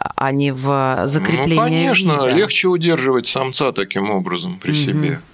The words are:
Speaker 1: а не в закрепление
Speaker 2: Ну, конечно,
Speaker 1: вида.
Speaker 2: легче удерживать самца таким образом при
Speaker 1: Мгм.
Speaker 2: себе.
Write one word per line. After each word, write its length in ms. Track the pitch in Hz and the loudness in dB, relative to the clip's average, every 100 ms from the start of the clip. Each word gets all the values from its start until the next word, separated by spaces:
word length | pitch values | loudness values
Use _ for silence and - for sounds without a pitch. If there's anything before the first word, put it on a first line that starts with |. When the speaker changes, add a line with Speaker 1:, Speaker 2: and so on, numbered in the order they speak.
| - - | -4 -2
Speaker 1:
а 160 | 135 | -2
не 200 | 139 143 | 0 0
в 500 | 131 135 139 131 131 117 | 0 -2 0 0 0 0
закрепление 500 | 151 190 165 143 160 | 0 0 0 2 2
Speaker 2:
Ну, 60 | |
конечно, 500 | 147 160 170 214 185 | 2 2 2 2 2
Speaker 1:
вида. 180 | 147 131 | 2 2
Speaker 2:
легче 380 | 147 208 - 185 | 2 2 2 2
удерживать 580 | 175 165 151 131 127 - | 2 2 2 2 2 0
самца 460 | 135 131 127 139 | -4 -4 0 -2
таким 380 | 110 95 98 101 | -2 -4 -2 -2
образом 480 | 98 90 87 90 92 | -2 -2 -4 -6 -8
при 120 | - | -4
Speaker 1:
Мгм. 60 | 151 | -2
Speaker 2:
себе. 360 | 139 147 147 135 - | 0 0 -2 -4 -10